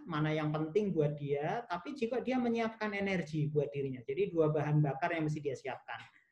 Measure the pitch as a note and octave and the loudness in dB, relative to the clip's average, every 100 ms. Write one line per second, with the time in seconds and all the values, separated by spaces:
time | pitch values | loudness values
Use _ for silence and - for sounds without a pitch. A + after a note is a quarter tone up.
0 | - D#3 D#3 D#3 D#3 D#3 D#3 G#3 G#3+ D#3+ | -4 0 2 2 0 0 0 0 2 2
1 | D3 C#3+ C#3+ C#3+ D#3 A3 A#3+ F3 D4 - | 2 0 -2 -2 0 -2 -4 -6 -6 -4
2 | A3+ B3 A#3 B3+ A#3+ A#3 A3+ A3+ G#3+ G3+ | -2 -2 0 0 2 2 0 -2 -4 -2
3 | G3 F#3 D3+ D#3 C#3 D3 C#3+ C#3+ C3+ B2+ | 0 0 0 -2 0 0 0 -2 -4 -6
4 | A#2+ C#3 G3 E3 D#3 D3+ D3 D3+ D3+ - | -6 -2 0 4 4 4 4 4 4 2
5 | E3+ E3 D#3 D3+ C#3+ B2 C3 A#2 - A#2 | 0 0 0 -2 -4 -4 -6 -10 -10 -12
6 | - - _ | -12 -20 _